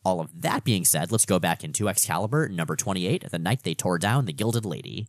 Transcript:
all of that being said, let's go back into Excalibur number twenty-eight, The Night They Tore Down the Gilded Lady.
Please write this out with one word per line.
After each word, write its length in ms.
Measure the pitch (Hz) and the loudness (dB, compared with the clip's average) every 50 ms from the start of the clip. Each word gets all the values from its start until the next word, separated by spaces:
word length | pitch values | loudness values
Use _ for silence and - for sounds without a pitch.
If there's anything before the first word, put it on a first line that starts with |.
all 180 | - 95 92 85 | 0 0 0 0
of 220 | 80 - - 85 | -2 -6 -8 -4
that 220 | - 165 - 277 - | -2 -2 -2 0 2
being 200 | 135 110 92 82 | 2 2 4 4
said, 280 | - - 76 85 85 | 2 2 2 0 0
let's 140 | 113 110 - | 2 2 4
go 120 | - 98 90 | 4 4 2
back 240 | 80 87 85 - | 4 2 0 -2
into 260 | - 78 67 - 104 101 | -4 -6 -4 -2 -2 0
Excalibur 600 | 92 - - - 85 85 101 107 127 156 160 127 | 0 0 0 0 0 0 0 0 0 0 0 0
number 260 | 95 85 80 78 80 | -2 -2 -2 -2 -2
twenty-eight, 560 | - - 101 95 92 90 95 156 190 - - | -2 -2 -2 -2 0 2 0 0 0 -2 -4
The 80 | - 85 | -6 -2
Night 260 | 82 92 120 - - | 0 0 -2 0 -2
They 100 | 92 80 | -4 -4
Tore 240 | - - 90 90 85 | -2 0 0 0 2
Down 260 | 87 101 117 143 131 | 2 2 2 2 0
the 80 | 92 | -2
Gilded 320 | 76 - 104 117 113 117 110 | -2 -2 -2 0 0 0 -2
Lady. 440 | 95 78 - - - - - 110 | -2 -6 -6 -8 -10 -10 -10 -10